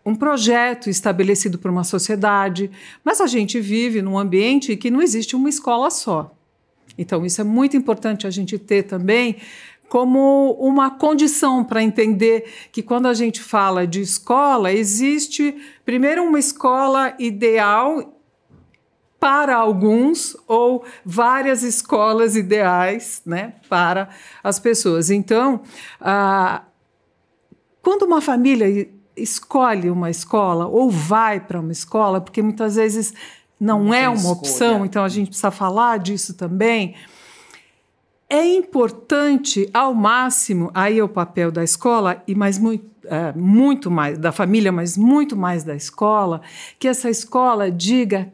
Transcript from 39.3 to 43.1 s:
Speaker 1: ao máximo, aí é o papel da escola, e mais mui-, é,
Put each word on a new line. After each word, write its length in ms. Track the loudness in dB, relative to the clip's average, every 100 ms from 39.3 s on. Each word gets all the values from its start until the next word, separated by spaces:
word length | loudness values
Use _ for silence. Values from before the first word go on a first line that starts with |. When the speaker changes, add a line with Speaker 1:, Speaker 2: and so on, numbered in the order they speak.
| 2 0 -2 0
Speaker 1:
ao 220 | 0 0
máximo, 760 | 2 2 2 0 -2 0 -2 -2
aí 240 | 0 0 2
é 40 |
o 60 | 0
papel 420 | -2 -4 -2 -2
da 140 | -2
escola, 580 | -4 -2 0 0 0 -4 -4
e 60 |
mais 240 | -2 0 0
mui-, 260 | 0 -2 -8 _
é, 260 | -8